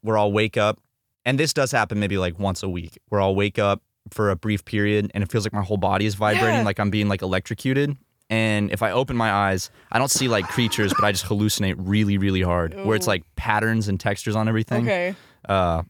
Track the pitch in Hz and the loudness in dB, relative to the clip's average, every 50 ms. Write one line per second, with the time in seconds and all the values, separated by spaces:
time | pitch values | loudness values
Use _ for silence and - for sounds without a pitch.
0 | - 107 110 107 104 104 101 107 110 110 - 120 104 107 107 - _ _ _ _ | -4 0 2 2 2 4 4 2 2 2 2 2 2 2 0 -2 _ _ _ _
1 | _ _ _ _ _ 120 131 135 156 151 - 156 139 127 139 123 107 - 113 104 | _ _ _ _ _ -2 0 0 0 0 2 0 0 2 2 0 0 0 0 -2
2 | 104 98 98 95 92 90 85 87 104 98 92 - - 95 90 90 85 82 - - | -2 0 0 0 -2 -2 -2 -2 -4 -4 -4 -2 -4 -6 -6 -6 -8 -10 -16 -20
3 | _ _ - 101 98 98 98 98 101 104 - - 104 101 98 98 _ _ _ _ | _ _ 0 2 2 2 2 2 2 0 0 2 2 2 2 0 _ _ _ _
4 | _ - - - 107 101 95 82 - 110 107 98 - - - 107 104 104 104 104 | _ -16 -4 0 0 0 0 0 0 -2 -2 -2 -4 -4 -2 0 0 2 2 0
5 | 104 101 - 101 98 - - 113 101 110 - 104 101 95 107 98 90 98 98 98 | 0 -2 -4 -4 -4 -2 -2 -2 -2 -2 -4 -4 -2 -2 -2 0 0 0 2 2
6 | 104 107 101 98 107 107 107 107 113 113 110 110 107 104 98 - 104 101 95 107 | 0 0 0 0 0 2 2 2 2 2 2 2 2 0 0 0 -2 0 0 0
7 | 104 104 98 95 - 95 92 92 - - 117 - - 131 131 139 143 143 143 135 | 0 0 0 -2 -2 -2 -2 -2 -2 -4 -10 -4 -2 0 0 0 0 0 -2 -8
8 | _ _ _ _ _ _ 110 110 110 110 107 104 104 101 - 92 113 107 90 120 | _ _ _ _ _ _ -2 0 2 2 2 0 0 0 0 0 -2 0 2 0
9 | 131 123 131 120 113 110 98 101 101 98 95 95 - - - - - _ - 117 | 0 0 0 0 0 2 2 2 2 2 0 0 -4 -8 -14 -20 -20 _ -2 -2
10 | 131 135 - - 135 127 117 104 92 - - - 120 110 - - 107 98 90 - | 0 0 0 0 0 0 0 0 -2 -2 -2 0 0 0 0 0 0 0 0 0
11 | - 104 101 92 - - 104 101 107 107 - - 101 95 92 - 92 92 101 104 | 0 0 0 -2 -2 -2 -2 0 0 0 0 0 -2 -2 -2 -4 -2 0 2 2
12 | 107 101 101 98 98 98 95 92 90 87 87 87 85 82 80 98 98 101 110 107 | 2 2 2 2 2 2 2 2 2 2 2 0 0 -2 -4 -4 -2 0 0 0
13 | 92 113 101 90 - _ _ - - 117 107 107 110 110 113 113 107 101 101 92 | 0 0 -2 -2 -4 _ _ -8 -2 0 0 0 2 0 0 0 0 -2 -4 -2
14 | - 104 104 - - 110 104 110 110 110 110 110 110 - 120 117 120 120 202 180 | -2 -4 -4 -2 -4 -4 -2 0 0 0 0 -2 -2 -2 -2 -2 0 0 0 0
15 | 175 180 190 - - - _ _ _ - 101 95 92 87 82 82 80 | -2 -4 -6 -8 -16 -20 _ _ _ -2 0 0 2 2 0 -2 -4